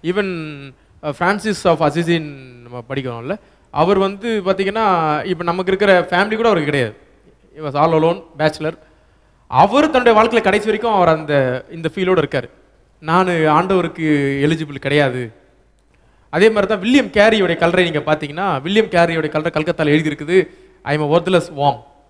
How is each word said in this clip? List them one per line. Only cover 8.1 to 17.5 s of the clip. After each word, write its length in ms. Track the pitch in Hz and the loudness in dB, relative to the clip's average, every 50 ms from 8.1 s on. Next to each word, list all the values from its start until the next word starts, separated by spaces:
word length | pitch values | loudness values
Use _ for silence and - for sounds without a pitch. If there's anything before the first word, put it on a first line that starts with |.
| 175 - - - - 135 | 0 -2 -8 -20 -8 -2
bachelor. 400 | 151 156 151 - 156 156 160 - _ _ _ _ _ _ _ _ _ _ _ _ _ _ | -2 -2 -2 -2 -8 -8 -8 -8 _ _ _ _ _ _ _ _ _ _ _ _ _ _
அவர் 420 | - 127 160 196 214 277 302 311 | 2 2 4 4 4 2 2 2
தன்னுடைய 300 | 311 262 240 240 226 214 | 2 2 4 4 4 4
வாழ்க்கையில 220 | 220 226 226 233 | 4 4 2 0
கடைசி 240 | 220 208 190 208 208 | 2 2 0 0 0
வரைக்கும் 280 | 220 214 214 220 233 214 | -2 -4 -2 -2 0 2
அவர் 140 | 196 180 165 | 2 4 4
அந்த, 580 | 160 156 156 151 147 143 131 127 123 127 - - | 2 0 -2 -2 0 0 0 0 -2 -6 -8 -12
இந்த 180 | - 165 165 160 - | -16 -8 -8 -8 -4
ஃபீலோட 280 | - 185 180 185 175 151 | -2 0 0 2 2 0
இருக்காரு, 260 | 135 - 139 117 - - _ _ _ _ _ _ _ _ _ | 0 -2 -6 -6 -6 -16 _ _ _ _ _ _ _ _ _
"நானு 320 | - 156 165 180 185 185 | -6 0 2 2 2 2
ஆண்டவருக்கு 720 | 175 165 160 156 151 156 175 190 196 185 175 165 - - 160 156 151 143 139 139 139 139 139 | 0 2 2 4 4 2 2 2 0 0 0 -2 -6 -4 0 0 2 2 2 0 -2 0 0
எலிஜிபிள் 320 | 151 160 156 156 143 143 | 0 0 0 -4 -8 -10
கிடையாது." 580 | 135 - 139 139 147 147 135 123 127 123 113 107 - _ _ _ _ _ _ _ _ _ _ _ _ _ _ _ _ _ _ | -8 -6 -2 0 2 2 2 0 -4 -8 -10 -12 -18 _ _ _ _ _ _ _ _ _ _ _ _ _ _ _ _ _ _
அதே 200 | - 160 190 220 | 0 4 4 4
மாதிரி 180 | 220 208 196 190 | 4 2 0 0
தான் 120 | 220 202 | -2 -4
வில்லியம் 280 | 180 220 254 285 302 294 | 0 2 2 2 2 2
கேரியோட 480 | - 214 202 220 220 220 190 175 | 2 4 4 4 4 4 2 0